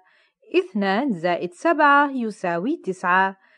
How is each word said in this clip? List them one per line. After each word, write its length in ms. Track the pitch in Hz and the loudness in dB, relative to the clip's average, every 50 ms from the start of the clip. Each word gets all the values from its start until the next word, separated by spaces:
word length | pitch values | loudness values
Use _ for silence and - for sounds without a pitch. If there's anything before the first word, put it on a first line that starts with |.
| _ _ _ _ _ _ _ _ _ - - | _ _ _ _ _ _ _ _ _ -4 -2
اثنان 580 | 349 381 - - 208 196 196 190 214 285 285 202 | -2 -2 -2 -4 -4 -2 0 0 0 -2 -2 -4
زائد 400 | 165 160 180 175 - 165 - - | -2 -2 -2 -2 -2 -4 -8 -10
سبعة 580 | - - 330 339 294 302 285 285 285 294 285 | -4 -2 -2 0 2 4 4 6 4 4 2
يساوي 680 | 269 254 233 220 196 - - 180 170 170 180 262 330 349 | 0 -4 -6 -6 -8 -6 -6 -4 -4 -2 -4 -4 -6 -6
تسعة، 600 | - 190 185 - - 180 180 190 190 190 196 _ _ _ _ | -6 -8 -8 -4 -2 2 2 2 2 2 -2 _ _ _ _